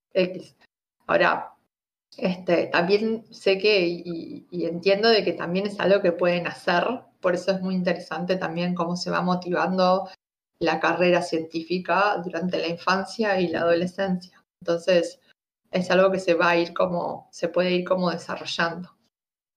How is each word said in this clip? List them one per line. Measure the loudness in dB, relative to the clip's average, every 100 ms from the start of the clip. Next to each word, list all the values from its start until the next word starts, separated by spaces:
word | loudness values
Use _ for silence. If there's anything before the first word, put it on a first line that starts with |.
| _
X. | -2 -2 -4 -16 _ _ _ _ _ -2
Ahora, | 2 2 0 -4 -16 _ _ _ _ _ -6
este, | -4 -2 0 0 2
también | 0 2 2 0 -4 -8
sé | -4 0 2
que, | 4 2 2
y, | -2 -8 -10 -10 -14 -10
y | -6 -6
entiendo | -2 0 4 4
de | 4
que | 2
también | -2 -2 -2 -4
es | -2
algo | 2 4
que | 2
pueden | 2 0 0 -2
hacer, | -4 0 2 0 -2 -10 _
por | -2 0
eso | 0
es | -2
muy | -2 0
interesante | 0 -2 -4 -6 -2 -2
también | -2 -2 -2
cómo | -2 -2 -4
se | -2
va | -2
motivando | 0 0 -2 -2 0 2 2 2 -2 -14 _ _ _ -4
la | -2 0
carrera | 0 2 4 4
científica | 2 -4 -4 -8 -4 -4 0 0 2 0
durante | -6 -6 -4 -2
la | -4
infancia | -4 0 0 -2 -2 0 0
y | 0
la | 0
adolescencia. | 2 2 0 -2 -2 -4 -6 _ _ _
Entonces, | -4 -2 2 2 2 -6 _ _ _ _ _
es | -4 2
algo | 4 4
que | 2
se | 2 2
va | 4
a | 2
ir | 0
como, | -2 -2 -2 -6 -8 -14
se | -6 -2
puede | 0 2
ir | 0 0
como | 0 0
desarrollando. | -2 -6 -10 -6 -2 -2 -4 -12 _ _ _ _ _ _